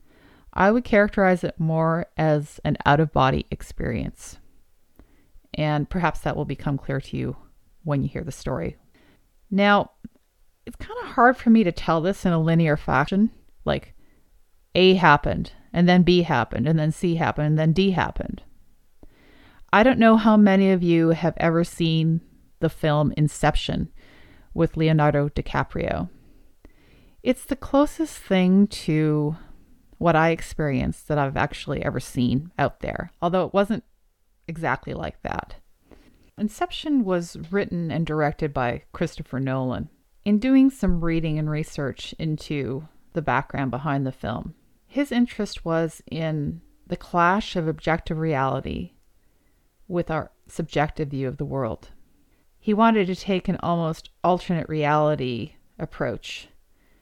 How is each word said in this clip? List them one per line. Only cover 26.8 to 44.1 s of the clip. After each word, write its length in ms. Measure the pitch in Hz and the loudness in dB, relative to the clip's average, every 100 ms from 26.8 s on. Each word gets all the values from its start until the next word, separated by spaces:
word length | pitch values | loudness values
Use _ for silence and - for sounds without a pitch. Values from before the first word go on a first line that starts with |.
| _ - - _ | _ -20 -20 _
It's 220 | 262 254 - | -2 -2 -4
the 100 | 262 | -8
closest 640 | - 277 294 - 311 - | 0 2 2 -2 -8 -8
thing 480 | - 190 185 190 202 | -2 2 4 4 4
to 680 | - - 156 156 151 147 160 - - _ - _ - | 0 -2 0 2 0 -2 -6 -14 -20 _ -20 _ -2
what 180 | 170 156 | 2 2
I 140 | 165 | 2
experienced 800 | 165 - - 151 127 131 - - | 0 -6 -6 -4 -2 -4 -6 -4
that 100 | 147 | -2
I've 180 | 139 147 | -2 -2
actually 480 | 147 - - 147 | -4 -6 -8 -6
ever 160 | - - | -6 -6
seen 520 | - - 123 120 170 - | -8 -4 -2 -2 -4 -4
out 220 | 135 - | -4 -4
there, 280 | - - 170 _ | -10 -8 -10 _
although 280 | 170 185 160 | -4 -2 0
it 60 | |
wasn't 300 | 190 202 208 _ _ _ _ _ _ - | 0 0 -4 _ _ _ _ _ _ -16
exactly 460 | 160 156 127 - | -6 -4 -4 -6
like 260 | - - - | -10 -10 -10
that. 320 | - - - - _ _ _ - _ _ _ - | -8 -8 -10 -20 _ _ _ -20 _ _ _ -8
Inception 680 | 214 - 349 - 320 277 | -8 -4 -6 -6 -2 0
was 320 | 190 180 170 160 160 | 2 -2 -4 -14 -4
written 400 | 196 - 175 165 | -4 -2 -4 -4
and 160 | 147 160 | -4 -2
directed 480 | 156 147 - 156 | 0 -2 -2 -4
by 300 | 143 120 120 - | -2 -4 -4 -12
Christopher 480 | - 165 - 151 - | -6 -6 -6 -10 -6
Nolan. 500 | 135 131 127 120 151 _ _ _ | -4 -4 -4 -6 -8 _ _ _
In 140 | 202 208 | 0 0
doing 320 | 262 269 269 | 4 4 4
some 340 | - 190 175 | 2 0 2
reading 360 | 165 165 160 151 | 2 0 -2 -2
and 100 | 151 | -2
research 640 | 151 156 - 139 - - - | -4 -6 -6 -6 -8 -14 -8
into 680 | 160 151 - 147 131 135 156 _ _ | -6 -6 -6 -6 -4 -8 -12 _ _
the 100 | 170 | -6
background 480 | 151 127 - - 135 | -2 -2 -2 -6 -6
behind 340 | 123 151 139 | -4 -4 -2
the 60 | 135 | -4